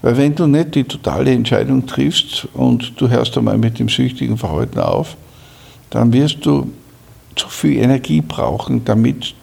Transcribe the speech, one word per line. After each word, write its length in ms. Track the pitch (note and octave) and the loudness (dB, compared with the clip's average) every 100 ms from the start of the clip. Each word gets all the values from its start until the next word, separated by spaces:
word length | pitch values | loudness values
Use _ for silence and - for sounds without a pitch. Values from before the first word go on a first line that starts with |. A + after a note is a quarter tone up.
Weil 140 | - B2 | 0 4
wenn 180 | D3 | 2
du 120 | D3 D#3+ | 4 4
nicht 280 | D3 D#3+ D#3 | 4 2 -2
die 80 | |
totale 460 | B2 - - C#2+ C#3 | -2 -4 -4 0 2
Entscheidung 540 | B2 A#2 - C3+ C3 | 2 2 0 2 0
triffst 640 | B2 - C#3 - - - - | -2 -2 0 0 -4 -6 -8
und 400 | C3 B2+ A#2+ - - | -2 0 0 -2 -2
du 140 | B2 | 0
hörst 260 | A#2 A#2 - | 2 0 0
einmal 220 | A2+ G#2 | 0 2
mit 200 | A2+ A2+ | 0 0
dem 120 | A2+ | -2
süchtigen 480 | - B2+ B2+ B2 G#2+ | 0 -2 -2 -4 -4
Verhalten 400 | - D2+ A2+ - | -4 -4 -4 -2
auf, 360 | D#2+ - D#3 - - - - - - - - | 0 0 -4 -10 -20 -20 -20 -20 -20 -20 -6
dann 200 | A#2 A#2 | 0 2
wirst 320 | B2 D3 - D3+ | 4 2 0 0
du 260 | C#3+ B2 - - - - - - - | 0 -2 -10 -20 -20 -20 -20 -14 -10
zu 140 | - | -10
viel 260 | - D3+ B2+ | -4 0 2
Energie 460 | A#2+ C3+ C#3+ D#3 | 2 2 2 0
brauchen, 600 | D#3 - - A2 - A#2+ A#2+ | 0 -2 -2 -2 -2 -2 0
damit 480 | A2+ A#2+ B2+ - - | 2 2 0 -8 -12